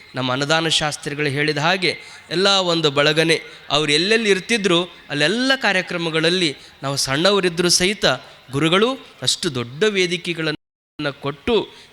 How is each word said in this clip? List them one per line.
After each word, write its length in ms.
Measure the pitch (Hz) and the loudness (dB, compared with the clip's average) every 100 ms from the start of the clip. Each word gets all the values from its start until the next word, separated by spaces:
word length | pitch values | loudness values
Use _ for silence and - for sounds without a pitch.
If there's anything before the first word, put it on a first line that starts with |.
| - | -12
ನಮ್ಮ 180 | 127 127 | -6 -2
ಅನ್ನದಾನ 360 | 127 143 160 160 | -2 0 0 0
ಶಾಸ್ತ್ರಿಗಳು 580 | - 151 - 147 143 151 | 0 -2 -4 -8 -4 -2
ಹೇಳಿದ 320 | 139 151 151 | 0 -2 0
ಹಾಗೆ 400 | 160 190 160 - - - - | 0 0 -2 -4 -10 -20 -6
ಎಲ್ಲ 180 | 165 196 | 0 2
ಒಂದು 420 | 196 180 165 151 | 2 2 2 2
ಬಳಗನೆ 520 | 139 147 156 160 151 - - - | 2 2 4 2 2 -2 -16 -4
ಅವ್ರು 220 | 147 151 | 0 2
ಎಲ್ಲೆಲ್ಲಿ 380 | 147 190 226 214 | 2 2 2 2
ಇರ್ತಿದ್ರು 540 | 185 - 226 190 170 | 0 0 0 2 0
ಅಲ್ಲೆಲ್ಲ 680 | 180 - - 147 151 226 262 269 | 0 -10 -8 -2 0 2 0 0
ಕಾರ್ಯಕ್ರಮಗಳಲ್ಲಿ 1000 | 233 185 175 175 165 156 165 185 165 131 - - | 0 0 -2 -4 -2 0 0 0 -2 -4 -16 -10
ನಾವು 140 | 139 139 | -6 -4
ಸಣ್ಣವರಿದ್ದರೂ 720 | - 139 185 202 180 165 175 | -2 2 2 2 0 0 2
ಸಹಿತ 360 | 175 185 214 170 127 - - - | 2 0 0 0 0 -6 -20 -8
ಗುರುಗಳು 480 | 135 160 185 240 269 - - | -2 2 4 2 0 -10 -6
ಅಷ್ಟು 320 | 127 - 175 | -4 -2 -4
ದೊಡ್ಡ 300 | 127 120 143 | -4 -6 -2
ವೇದಿಕೆಗಳನ್ನು 800 | 214 196 180 175 175 160 160 151 _ _ _ - 143 - | 0 2 0 -2 -6 -4 -4 -6 _ _ _ -8 -6 -6
ಕೊಟ್ಟು 480 | 139 143 - 214 - - - | -8 -6 0 0 0 -8 -14